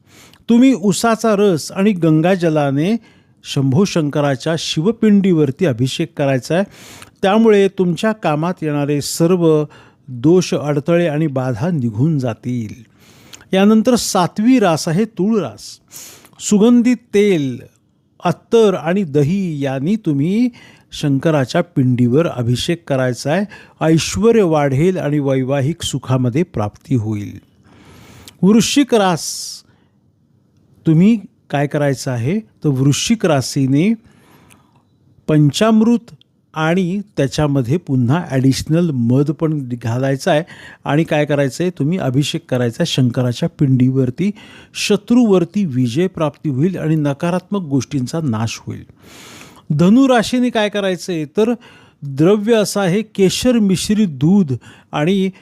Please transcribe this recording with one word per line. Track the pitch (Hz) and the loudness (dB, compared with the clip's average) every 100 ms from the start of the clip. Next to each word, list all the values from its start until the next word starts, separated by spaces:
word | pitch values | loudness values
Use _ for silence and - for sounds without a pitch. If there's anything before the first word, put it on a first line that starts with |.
| _ - - _ - | _ -20 -20 _ 0
तुम्ही | 233 269 | 4 4
उसाचा | 202 202 - 233 220 226 202 | 4 0 0 0 0 0 2
रस | 208 160 - | 2 0 -4
आणि | 190 202 | -2 0
गंगाजलाने | 180 165 156 175 190 170 151 143 139 175 226 _ _ _ _ | 2 2 4 2 2 0 0 0 0 -2 -4 _ _ _ _
शंभो | - 143 135 135 202 | -8 -2 0 2 0
शंकराच्या | 175 147 147 143 131 156 165 | 0 -2 -2 -2 -2 -4 -6
शिवपिंडीवरती | - 165 185 233 214 202 190 160 143 - 175 | -4 -4 -2 0 2 4 4 2 0 0 -2
अभिषेक | 113 131 - 160 - | -2 -4 -4 -8 -4
करायचा | 139 131 - 165 | -2 -2 -2 -4
आहे, | 202 - - - - - | -4 -10 -20 -20 -20 -4
त्यामुळे | 190 220 226 202 196 | 0 4 4 4 2
तुमच्या | - 180 160 220 | 0 -2 -2 -4
कामात | 220 165 151 170 180 | -2 -2 -2 -4 -4
येणारे | 156 147 143 143 | -4 -2 -2 -2
सर्व | - - 170 185 165 151 151 - - _ - | -4 -2 0 2 2 2 -2 -10 -20 _ -16
दोष, | 123 147 185 - | -2 2 2 2
अडथळे | 156 143 147 170 170 170 | -4 -2 -2 0 0 0
आणि | 147 160 | -2 -2
बाधा | 131 127 110 170 | -2 -4 -4 -2
निघून | 165 120 104 160 147 | -2 -2 0 0 0
जातील. | 123 107 123 123 107 - - _ _ - - - - 190 | -4 -6 -8 -8 -8 -12 -20 _ _ -20 -20 -18 -4 2
यानंतर | 208 220 247 240 | 4 4 4 0
सातवी | - 190 165 - 226 254 | 0 -2 -2 0 2 4
रास | 190 156 175 | 2 0 -2
आहे | 165 220 | -2 -2
तूळ | - 202 220 | -2 -2 -2
रास. | 127 101 - - _ - - - _ - | -4 -10 -20 -20 _ -20 -20 -20 _ -8
सुगंधित | - 208 226 240 240 247 _ | 0 4 4 4 2 -2 _
तेल, | 202 208 170 135 117 - _ _ _ _ _ 175 | 0 2 2 -2 -8 -16 _ _ _ _ _ -4
अत्तर | - - 226 214 | -4 0 2 2
आणि | 175 160 196 | 2 -2 -2
दही | 170 147 143 196 180 147 | 0 0 0 0 -4 -4
यांनी | 135 135 151 220 | -4 -4 -2 -2
तुम्ही | 170 139 160 214 247 - - - _ | -2 -2 0 0 -2 -4 -20 -20 _
शंकराच्या | - 147 135 165 151 123 175 | -6 -2 0 0 0 0 -2
पिंडीवर | 170 147 127 123 120 139 170 | -2 0 0 2 2 2 0
अभिषेक | 123 117 120 - 170 - | -2 -2 -2 -2 -6 -4
करायचा | 135 127 120 139 | -2 -2 -4 -4
आहे. | 170 208 - - - | -4 -4 -10 -18 -4
ऐश्वर्य | 156 160 - 185 226 233 | 0 0 0 0 2 4
वाढेल | 180 151 143 131 180 185 | 2 2 0 2 0 0
आणि | 147 147 | -2 -2
वैवाहिक | 135 135 127 143 131 170 | 0 -2 0 -2 -2 -4
सुखामध्ये | - 139 - 131 123 131 | -6 -6 -2 0 0 -2
प्राप्ती | 180 117 104 - - 127 | -4 -4 -6 -8 -4 -2
होईल. | 107 107 101 - _ _ _ - - - - - - - | -2 -6 -8 -14 _ _ _ -20 -20 -20 -20 -20 -18 0
वृश्चिक | 185 233 - 277 277 226 | 2 4 2 0 2 2
रास, | 190 160 - - - - _ _ _ _ _ _ _ _ _ _ _ _ 165 | 0 -2 -6 -10 -12 -16 _ _ _ _ _ _ _ _ _ _ _ _ 0
तुम्ही | 160 202 226 - _ - | 4 4 2 -2 _ -6
काय | 143 143 | -4 -2
करायचं | 151 143 131 139 | 0 -2 -2 -4
आहे | 120 123 214 | -4 -2 -4
तर | - _ 156 | -6 _ -2
वृश्चिक | 131 139 - - 233 180 | 2 2 2 0 0 2
राशीने | 139 - 147 131 143 196 226 _ _ _ _ _ _ _ _ _ _ _ _ - | 0 0 -2 0 2 0 -2 _ _ _ _ _ _ _ _ _ _ _ _ 0
पंचामृत | 151 147 - 220 220 220 240 - - _ _ _ | 2 4 2 2 4 4 0 -4 -20 _ _ _
आणि | 156 156 180 175 202 - - | -4 -2 0 -2 -4 -6 -4
त्याच्यामध्ये | 135 - 151 139 117 165 | -2 0 0 0 0 -4
पुन्हा | - 131 120 170 - | -2 0 2 0 0
ॲडिशनल | 135 131 127 - 160 175 | 0 2 0 0 0 0
मध | 131 117 131 147 | 0 2 2 0
पण | 151 160 151 123 120 | -2 -2 -4 -6 -8
घालायचं | 117 123 135 139 190 | -6 -2 -2 -2 0
आहे | 151 175 - - - | 0 -2 -14 -20 -12
आणि | - 143 | -2 -2
काय | 160 151 147 | 0 0 0
करायचं | 143 139 - | 0 -2 -2
आहे, | 180 - | -6 -2
तुम्ही | 143 185 | -4 -2
अभिषेक | 135 131 147 160 - | -2 -2 -2 -4 -4
करायचा | 127 120 117 | -2 -2 -2
आहे | 170 | -2
शंकराच्या | - 127 131 123 120 175 - | 0 0 0 -4 -2 -4 -2
पिंडीवरती. | 143 127 127 131 123 - 196 - - - - | 0 2 2 0 -2 -2 -4 -6 -16 -20 -16
शत्रूवरती | - - 202 - 247 226 185 165 208 180 | -6 -2 -2 2 2 4 2 0 -2 -2
विजय | 127 123 131 185 | 0 -2 0 -4
प्राप्ती | 170 151 - 156 | -2 -4 -4 -6
होईल | 127 180 170 | -2 -2 -2
आणि | 156 156 | -2 0
नकारात्मक | 143 139 175 180 - 202 | -2 -2 -4 -4 -4 -8
गोष्टींचा | 156 139 - 143 123 165 | -2 -4 -2 -6 -4 -4
नाश | 151 110 113 - - | -4 -2 -4 -6 -12
होईल. | 101 - - - - - - - - - | -14 -16 -20 -20 -20 -20 -20 -20 -14 -4
धनुराशीने | 147 180 240 269 240 - 254 247 | 2 4 6 4 2 0 -2 -2
काय | 226 208 | -2 -2
करायचं | 208 196 175 - | -2 -4 -6 -6
आहे | 170 147 | -8 -4
तर | 208 226 233 - - _ - | -2 -2 -2 -8 -20 _ -16
द्रव्य | 143 135 165 214 208 226 | -8 0 2 2 2 0
असं | 190 208 | 0 -2
आहे | 185 202 | -2 -2
केशर | 220 - 185 - 247 240 | -4 0 0 2 0 2
मिश्रित | 196 180 - 208 202 | 2 0 0 0 0
दूध | 131 156 202 151 123 - - - | 0 2 2 2 -4 -10 -20 -10
आणि | 147 156 196 190 - | -4 0 0 -2 -6